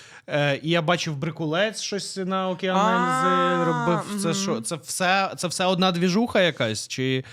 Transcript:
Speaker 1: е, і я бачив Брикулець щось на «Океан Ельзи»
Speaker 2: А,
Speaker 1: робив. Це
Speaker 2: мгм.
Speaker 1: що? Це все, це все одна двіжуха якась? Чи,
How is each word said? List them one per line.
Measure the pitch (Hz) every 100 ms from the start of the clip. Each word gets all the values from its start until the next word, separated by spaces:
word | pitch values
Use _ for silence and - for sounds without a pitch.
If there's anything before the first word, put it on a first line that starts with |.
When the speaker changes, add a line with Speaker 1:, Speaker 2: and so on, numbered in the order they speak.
| - - -
Speaker 1:
е, | 147 147 135
і | 156
я | 170
бачив | 160 175 170 143
Брикулець | 165 160 160 165 214 220
щось | - 202 190 190
на | 185 190 190
«Океан | 180 190 185
Ельзи» | 214 233 247 254 262
Speaker 2:
А, | 269 - -
Speaker 1:
робив. | - - - 165 165 208
Це | 180
Speaker 2:
мгм. | 156
Speaker 1:
що? | - 127
Це | - 160
все, | - - 180 196 190 -
це | 180
все | - 185
одна | 185 190
двіжуха | 175 185 185 233 220
якась? | 175 139 120 107 -
Чи, | - 131 131 131